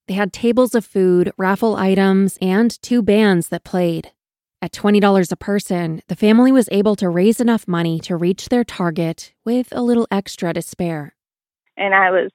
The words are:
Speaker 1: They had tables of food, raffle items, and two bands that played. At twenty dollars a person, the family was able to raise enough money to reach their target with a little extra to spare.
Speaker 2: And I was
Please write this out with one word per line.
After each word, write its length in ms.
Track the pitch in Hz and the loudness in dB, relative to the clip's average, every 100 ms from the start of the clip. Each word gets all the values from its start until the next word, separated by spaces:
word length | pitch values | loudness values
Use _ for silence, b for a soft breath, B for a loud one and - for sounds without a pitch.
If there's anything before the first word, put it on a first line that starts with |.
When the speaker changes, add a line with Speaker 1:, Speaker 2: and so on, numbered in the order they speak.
| - | -8
Speaker 1:
They 100 | 190 | -4
had 180 | 196 | -4
tables 420 | - 233 233 254 233 | -2 0 2 2 0
of 80 | |
food, 480 | - 202 185 180 175 - | -2 0 2 4 2 -2
raffle 400 | 190 196 226 - | -2 0 0 0
items, 600 | 190 190 196 190 196 - | 0 2 4 2 0 -2
and 280 | 185 190 233 - | -2 2 0 -2
two 200 | - 240 | -2 0
bands 460 | 196 208 214 175 - | 2 4 4 2 0
that 160 | 170 | -8
played. 480 | - 185 175 165 - _ _ _ _ - | -6 -2 -2 -4 -10 _ _ _ _ -14
At 120 | 175 | -12
twenty 260 | - 208 208 | -2 2 4
dollars 320 | 202 196 175 | 4 4 0
a 60 | 180 | -4
person, 640 | - 202 - 180 165 160 - | -4 -4 -2 -4 -4 -6 -8
the 80 | 175 | 0
family 340 | 214 226 254 | 4 4 6
was 160 | 269 220 | 4 2
able 240 | 196 208 202 | 0 0 0
to 100 | 180 | -2
raise 320 | 170 202 220 | 0 2 2
enough 300 | 233 226 - | 0 -2 -2
money 320 | 170 170 165 | -2 -2 -4
to 160 | - 170 | -6 -4
reach 320 | 175 190 - | -2 -2 -2
their 160 | 247 233 | -2 -2
target 680 | - 175 160 165 - - _ 220 | -4 -4 -2 -4 -6 -14 _ -4
with 240 | 247 240 | -4 -4
a 100 | - | -4
little 240 | 240 233 226 | 0 0 0
extra 400 | 196 196 - 175 | -4 -6 -6 -6
to 100 | 170 | -6
spare. 540 | - - 175 156 143 _ _ _ _ _ _ - | -8 -6 -6 -6 -10 _ _ _ _ _ _ -6
Speaker 2:
And 180 | 196 190 | 0 2
I 160 | 185 | 2
was 200 | 185 185 | 0 -2